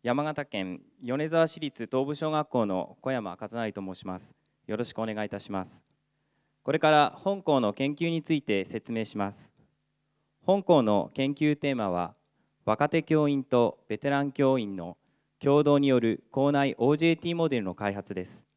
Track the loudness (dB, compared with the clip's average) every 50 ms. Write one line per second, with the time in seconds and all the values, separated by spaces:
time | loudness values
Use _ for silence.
0 | -2 -2 -2 -2 -2 -4 -6 -6 -8 _ -6 -6 -6 -6 -8 -12 _ _ _ _
1 | -8 -6 -4 -4 -4 0 2 2 2 2 0 -8 -10 -10 _ -10 -10 -4 -2 -2
2 | -2 -2 -4 -4 -4 -2 -2 -2 -4 _ 0 0 0 0 0 -4 -4 -6 -12 _
3 | -6 -6 -6 -4 -6 -8 -10 -10 -12 -10 -8 -6 -6 -6 -6 -8 -10 -10 -12 -12
4 | -10 -12 -12 -12 -14 -20 _ _ _ _ _ _ _ -8 -6 -6 -6 -6 -6 -6
5 | -6 -6 -4 -6 -6 -6 -8 -10 -10 -8 -8 -8 -8 -8 -14 _ _ _ _ _
6 | _ _ _ _ _ _ _ _ _ _ _ _ _ -4 -2 2 4 4 6 6
7 | 4 4 0 -4 -4 -4 -4 -2 0 2 2 4 2 0 0 0 -4 -4 -2 -2
8 | -4 -2 -2 -4 -2 -2 -2 -2 0 0 -2 -2 -2 -4 -8 -10 _ -6 -6 -6
9 | -6 -6 -4 -6 -6 -6 -6 -12 -20 _ _ _ _ _ _ _ _ _ _ _
10 | _ _ _ _ _ _ _ _ _ 2 2 2 4 6 6 6 6 4 2 2
11 | 0 -2 _ -2 -2 -2 0 0 0 0 0 0 -2 -2 -2 -2 -2 -2 -2 -2
12 | -4 -6 -8 _ _ _ _ _ _ _ _ _ _ -2 0 0 0 0 0 -2
13 | 0 2 2 2 2 2 0 -2 -2 _ 2 2 2 2 0 _ _ _ -10 -4
14 | -2 -2 0 0 -2 -4 -2 0 2 2 2 0 -2 -6 -8 -10 -10 -12 -14 _
15 | _ _ _ _ _ _ _ _ 2 4 4 6 6 6 4 4 6 4 4 4
16 | 4 2 0 -2 _ _ -2 0 2 2 2 2 2 0 0 2 2 2 2 4
17 | 2 2 2 2 -2 -6 -2 0 0 0 0 -2 -2 -4 -6 -4 -4 -4 -4 -4
18 | -8 -8 -8 -8 -8 -10 -14 -20 _ _ _